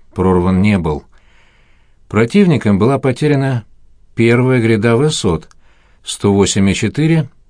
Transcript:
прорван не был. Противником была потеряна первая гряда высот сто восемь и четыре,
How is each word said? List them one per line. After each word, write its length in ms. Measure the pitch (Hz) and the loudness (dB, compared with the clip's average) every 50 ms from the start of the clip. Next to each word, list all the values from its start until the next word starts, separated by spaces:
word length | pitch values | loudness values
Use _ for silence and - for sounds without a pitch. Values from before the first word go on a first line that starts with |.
| - - - | -20 -14 -6
прорван 460 | 95 92 92 90 90 87 92 92 92 | -2 0 0 2 2 0 0 0 0
не 180 | 98 107 104 92 | 2 2 0 0
был. 240 | 80 78 73 71 - _ - - _ _ _ _ _ _ _ _ _ _ _ _ _ _ _ _ _ | -2 -4 -6 -8 -10 _ -20 -20 _ _ _ _ _ _ _ _ _ _ _ _ _ _ _ _ _
Противником 720 | - - 104 120 120 - 208 202 175 143 113 - 104 101 90 | -6 -2 -2 0 2 2 2 2 2 2 0 0 0 0 2
была 180 | 104 131 139 | 2 0 0
потеряна 680 | 131 - 131 127 - 151 147 143 135 135 135 131 117 - - - - - - - - _ - - | 0 -2 -4 -4 -2 -2 -2 0 0 -2 -2 -4 -6 -8 -10 -20 -20 -20 -20 -20 -20 _ -12 -4
первая 460 | - 113 117 120 123 127 127 131 123 | 0 2 2 2 2 2 2 0 0
гряда 340 | 113 113 113 104 107 117 117 | 2 0 0 0 0 0 0
высот 540 | 117 147 156 151 - - 95 82 80 - - - - _ - _ _ _ _ _ _ | 2 0 0 -2 -2 -2 -2 -2 -4 -6 -12 -20 -20 _ -20 _ _ _ _ _ _
сто 320 | - - - - - 101 98 | -16 -14 -10 -2 0 0 2
восемь 360 | 101 95 - - 104 98 98 | 2 2 0 0 0 0 0
и 40 | 92 | 0
четыре, 560 | - 113 101 - 143 156 160 165 160 131 - - - _ | -2 -4 -4 -4 -2 0 0 0 0 -2 -4 -10 -20 _